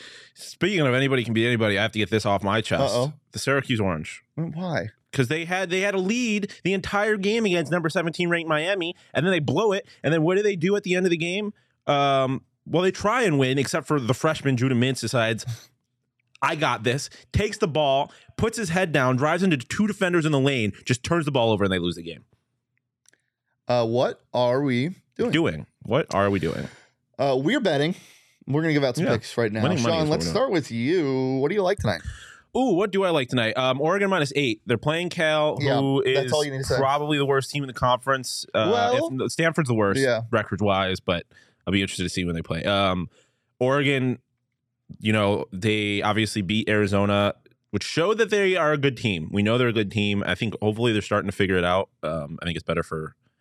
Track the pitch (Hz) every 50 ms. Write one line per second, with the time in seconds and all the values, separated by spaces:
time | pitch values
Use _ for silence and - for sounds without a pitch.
0 | - - - - - - _ - - - - - - 185 214 180 151 131 123 127
1 | 135 135 135 127 117 113 113 113 113 120 123 110 113 107 101 98 104 110 - 110
2 | 107 90 110 110 - 107 101 95 - 98 101 113 110 - - 80 139 139 101 120
3 | 123 147 151 - _ _ - 107 - - 135 143 131 - 131 107 104 95 87 78
4 | 76 - - - _ _ - - 160 170 160 160 185 180 156 104 87 107 - _
5 | _ _ - 139 131 117 156 160 165 170 180 185 190 175 170 185 190 202 202 196
6 | 185 185 226 247 247 226 208 208 190 196 - - - 175 196 190 - - - 202
7 | 208 220 214 208 190 202 214 233 226 202 175 170 160 131 160 175 156 160 - 185
8 | 165 170 156 - 180 170 170 170 165 165 156 151 156 180 208 196 170 170 175 _
9 | _ _ - - 143 185 190 170 151 - 127 156 220 220 190 196 - - - _
10 | - 139 160 165 151 165 185 196 208 208 196 175 147 190 202 208 202 185 180 180
11 | 185 180 170 165 160 170 180 202 208 208 - _ _ _ _ _ - - 147 143
12 | 143 139 139 135 131 131 135 - - _ _ _ - - - 160 180 190 180 -
13 | - 202 220 262 247 196 151 139 135 127 131 143 131 - - 165 139 - 151 147
14 | 123 107 131 - - - 156 - - 139 131 117 123 135 131 117 120 131 135 -
15 | - 110 - 123 113 113 113 104 - 127 113 - - - _ _ _ _ _ _
16 | _ _ _ _ _ _ _ - - 143 170 156 156 139 123 110 110 123 120 143
17 | - - - - - _ - - 202 233 208 - 220 175 131 156 151 139 135 139
18 | 147 - - - - _ - - - 233 233 240 220 156 165 185 190 175 143 151
19 | 131 127 131 123 143 151 165 180 190 190 160 139 117 - - - 208 208 202 -
20 | 190 180 175 175 151 156 151 139 131 139 139 127 110 101 95 - - - 123 -
21 | - - 165 170 156 147 139 131 117 113 110 95 101 98 95 92 87 87 82 87
22 | 85 82 80 - - _ _ _ _ _ _ _ _ _ _ _ _ _ _ _
23 | _ _ _ _ _ _ _ _ _ _ _ _ _ - 123 123 117 113 117 120
24 | 143 175 - - _ _ - 120 123 120 123 135 147 139 123 120 131 170 185 -
25 | _ _ _ - 220 247 - 156 170 117 80 76 - - _ _ - - 110 139
26 | - - - 95 101 101 101 95 78 82 - - - - - - - _ _ _
27 | _ _ _ - 131 139 131 131 135 156 165 302 240 196 156 139 147 160 190 -
28 | - - - - _ _ _ _ - - 135 151 160 165 151 143 139 131 110 147
29 | 170 262 123 107 - - - - 117 110 104 110 107 143 180 151 117 117 165 160
30 | 156 151 156 156 165 170 160 208 262 269 208 165 123 - 117 117 117 135 175 190
31 | 156 135 135 131 131 131 131 135 131 147 190 214 95 180 202 - - 117 92 82
32 | - - - - - - - - _ _ - 233 262 262 190 165 208 214 175 196
33 | 190 185 165 151 131 123 135 127 113 110 107 - 131 131 131 139 143 160 185 202
34 | 202 196 190 180 147 127 117 139 147 127 107 - - - 120 107 - 147 156 165
35 | 180 175 - 165 160 156 156 156 151 151 - - 123 135 127 131 139 135 135 139
36 | - 127 131 135 135 127 123 151 147 147 135 131 135 - 143 123 135 135 139 147
37 | 147 147 151 147 143 135 139 135 131 - - 147 143 131 123 - 139 127 123 120
38 | - 135 135 131 123 - - - - - - 107 110 - 220 240 233 240 247 269
39 | 320 330 131 131 117 120 - - 165 165 160 - 160 123 120 110 104 98 98 135
40 | 135 127 120 110 113 113 120 110 104 - 110 87 107 101 98 95 98 92 95 -
41 | - - 90 85 - _ _ _ _ _ _ _ - - 92 101 98 95 - -
42 | 92 87 - - 90 87 85 82 82 - - 80 - 98 101 98 101 95 90 87
43 | 87 - _ _ _ _ _ _ _ _ _ - 123 127 135 143 143 139 139 135
44 | 123 127 120 - _ _ _ _ _ _ _ _ _ _ _ _ _ - - -
45 | - 107 107 110 104 101 101 71 65 - - 92 90 110 107 107 104 104 101 101
46 | - 104 104 107 110 104 - 107 98 85 107 110 107 - 107 107 104 95 101 98
47 | 101 101 101 101 101 101 - _ _ _ _ _ _ _ - 101 - - - 151
48 | 165 196 220 214 226 185 208 208 202 190 185 180 160 151 151 147 135 139 - -
49 | 107 113 98 82 78 - - 101 104 107 113 123 127 120 104 113 107 95 101 110
50 | 104 104 101 101 98 - 90 - 120 110 87 - - 107 107 107 120 123 110 107
51 | 98 - - 104 80 98 98 - 104 92 95 90 87 87 90 95 98 - _ _
52 | - 78 80 82 73 73 80 - - 87 82 87 85 - 82 85 82 - 82 80
53 | 80 78 - _ _ _ _ _